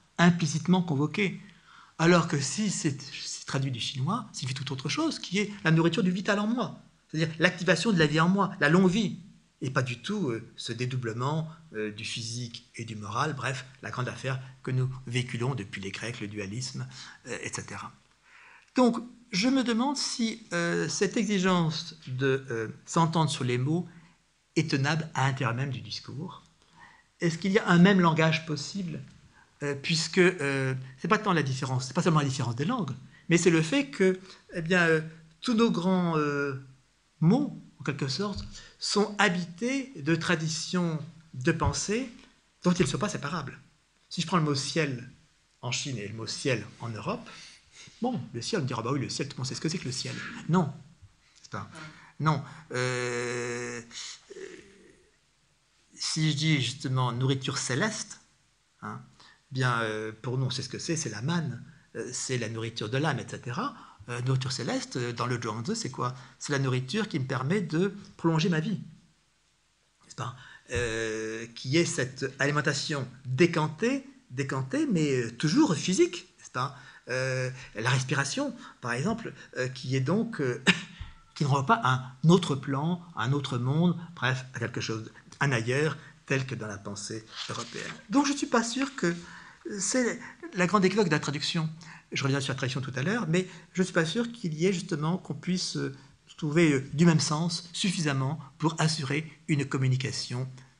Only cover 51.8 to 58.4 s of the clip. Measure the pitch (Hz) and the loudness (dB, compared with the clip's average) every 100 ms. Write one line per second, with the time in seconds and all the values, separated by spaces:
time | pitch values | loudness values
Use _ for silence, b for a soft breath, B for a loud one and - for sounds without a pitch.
51.8 | B B B B 147 143 - B B 123 | B B B B 0 0 -2 B B -4
52.8 | 127 123 123 120 120 123 120 120 120 120 | -2 -2 -2 -2 -4 -4 -4 -6 -6 -10
53.8 | 117 - - - - - - - - - | -12 -12 -12 -14 -18 -16 -16 -16 -20 -20
54.8 | - - _ _ _ _ _ _ _ _ | -20 -20 _ _ _ _ _ _ _ _
55.8 | _ - - 160 156 143 160 147 117 - | _ -10 -6 0 2 2 2 2 0 -4
56.8 | 143 131 127 113 131 135 139 131 - 127 | -2 0 0 0 0 0 -2 -4 -2 0
57.8 | 214 214 - - _ _ | 0 -2 -10 -16 _ _